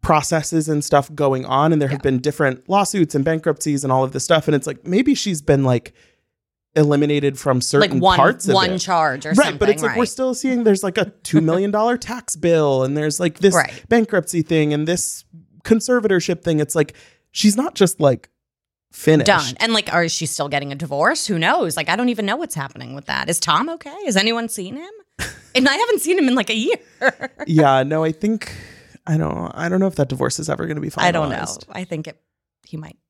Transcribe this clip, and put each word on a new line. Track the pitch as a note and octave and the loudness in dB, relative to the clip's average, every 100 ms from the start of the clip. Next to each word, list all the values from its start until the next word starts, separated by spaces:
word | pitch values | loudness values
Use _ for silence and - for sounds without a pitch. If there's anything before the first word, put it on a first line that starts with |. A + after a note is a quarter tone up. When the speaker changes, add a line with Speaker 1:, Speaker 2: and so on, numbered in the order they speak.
Speaker 1:
processes | - D#3 D3 E3 D3 E3 D3+ | 2 2 2 -2 0 -2 0
and | D3+ | -2
stuff | C#3+ D3 C3+ | 2 2 2
going | D3+ C#3+ C3 B2+ | -2 0 0 -2
on, | C3+ D#3 | 0 2
and | D#3+ | 2
there | C#3 | 0
have | C#3 | -2
Speaker 2:
Yeah. | C#3 | -2
Speaker 1:
been | C3 | 0
different | C3+ C#3+ C#3+ C3 _ | -2 0 -2 -2 _
lawsuits | F#3+ G3+ G#3 D#3+ | 0 0 0 0
and | D3 | 0
bankruptcies | C#3 D#3+ D#3 D3+ - C#3+ | 0 0 -2 -4 -2 -2
and | C#3 | 0
all | C3 | 0
of | C3 | 0
this | C3+ | -4
stuff. | - E3 D3+ | 0 0 2
And | D3+ | 0
it's | C#3 | -2
like, | C#3+ - | -10 -2
maybe | F#3 C4 | 0 2
she's | C#4 - E3+ | 0 -2 -4
been, | C#3+ C#3+ | 2 2
like, | C3+ B2 - _ _ _ _ _ _ _ _ - | 4 0 -2 _ _ _ _ _ _ _ _ 2
eliminated | D3 C#3+ D3 D3 C#3+ C3+ | 4 4 2 2 0 -2
from | C#3+ B2+ | 0 0
certain | - C#3+ D#3+ | 2 2 4
Speaker 2:
Like, | - | 4
one, | F#3 F#3+ | 4 6
Speaker 1:
parts | D3 B3+ G3 | 4 4 0
of | F#3+ | 2
Speaker 2:
one | F#3 | 2
Speaker 1:
it. | F#3 | -2
Speaker 2:
charge | F3+ F3 D#3 C3+ D3+ | -2 0 0 -2 0
or | |
Speaker 1:
Right, | F#3 | 2
Speaker 2:
something, | C#4+ D3 | 2 2
Speaker 1:
but | G3+ | 0
it's | G3+ | 0
like, | D3+ B2 | 0 -2
we're | |
Speaker 2:
right. | A#3+ | -2
Speaker 1:
still | - C4 | -2 -4
seeing | B3 C4 B3 | -2 -2 0
there's, | A3+ G3 | 2 0
like, | G3 F#3 | -2 -2
a | G#3 - | -4 -6
two | - D#3 | 0 2
million | D#3+ E3+ G3+ | 2 0 0
dollar | G#3 A3 B3 | 0 0 -2
Speaker 2:
<laughs> | - | -4
Speaker 1:
tax | B3 - D#3+ | -12 -10 -4
bill, | E3+ E3 D3+ C3 | 2 2 4 2
and | C3 D3 | 0 -2
there's, | D3+ D3+ | -2 -2
like, | F3+ D#3 | -4 2
this | G3 | 2
Speaker 2:
Right. | F3 C#3+ - - | 4 0 -4 0
Speaker 1:
bankruptcy | A#3 A3 G3+ E3+ F3 | 2 2 0 -2 -4
thing | D#3+ D#3+ D3+ | 0 2 2
and | D3+ D#3 | 0 0
this | F3 - - - E3 _ _ | -2 -4 -10 -16 -20 _ _
conservatorship | - A3+ G#3+ B3 G#3+ F#3+ E3+ F3 | 0 0 2 0 2 0 0 -4
thing. | - D#3 | 0 0
It's | D3+ E3 | 0 0
like, | D3 - - _ _ | -2 -4 -20 _ _
she's | - G#3+ G3+ | -2 0 0
not | D4+ - | -4 2
just, | F#3 - | 0 4
like, | D3 B2 _ _ _ _ _ _ _ | 2 2 _ _ _ _ _ _ _
finished. | - - D#3 C3 | -4 2 4 4
Speaker 2:
Done. | F#3 C#3 B2+ | 2 0 -4
And, | A3+ | 0
like, | A3+ - | 0 0
are, | E3 E3+ | 0 0
is | |
she | - D#3+ | -2 -6
still | - C#3+ | -6 -4
getting | C#3+ C#3+ | -4 -4
a | C#3 | -10
divorce? | D3+ C#3 F#3 D4+ - | -8 0 0 0 -2
Who | F3+ | -2
knows? | E3 D#4 G#3 D#3 | 0 0 0 -4
Like, | D#3 | -2
I | F#3 | 0
don't | B3 | 0
even | A3+ G3+ | -2 -4
know | A#3+ | -4
what's | E4 - | -6 -8
happening | C#3 - B2 C3+ | -10 -12 -16 -16
with | - | -8
that. | C3+ C3+ | -6 -4
Is | F3 | -4
Tom | - D#3 C#4 | 0 0 0
okay? | E4 C#4+ F4+ G4 | -6 -14 -10 -4
Has | G3 | 0
anyone | G#3 A#3 A#3 | 0 -2 -4
seen | - F#3 C4 | -8 -10 -12
him? | F4 G#4+ _ _ | -16 -20 _ _
Speaker 1:
<laughs> | - - _ C4 | -14 -14 _ 2
Speaker 2:
And | C4 | 2
I | C#4 | 2
haven't | A#4 G#4+ | 0 0
seen | D4+ F#4 | 0 0
him | C#4 | 2
in, | |
like, | B3+ G#3 | 0 0
a | A3+ | -2
year. | B3+ A#4 _ _ | -2 -4 _ _
<laughs> | C4+ - C4 _ D4 | -2 -2 -12 _ 0
Speaker 1:
Yeah, | D#3 C#3+ C3+ | 4 6 4
no, | C3+ D#3 | 2 0
I | D#3+ | -2
think, | D#3+ G#3 A3 - - - - _ - - | -2 -2 -2 -4 -16 -18 -20 _ -18 -2
I | D#3+ | -2
don't, | D#3 - E3+ | 0 -4 -8
I | - E3+ | -6 -2
don't | F#3 | 0
know | F#3+ | 0
if | F3+ | 0
that | C#3 | -2
divorce | C3 B2+ - | 0 -2 -2
is | D3+ | -4
ever | C#3 E3 | -4 -4
gonna | D3+ | -6
be | D3+ | -8
finalized. | - | 0
Speaker 2:
I | F3 | 0
don't | E3+ D#3 | 2 -2
know. | - - - - | -4 -8 -10 -14
I | - | -14
think | F#3 D#3+ D#3 | -10 -8 -10
it, | - _ _ _ _ _ | -14 _ _ _ _ _
he | D#3+ | -16
might. | D#3 - _ | -16 -20 _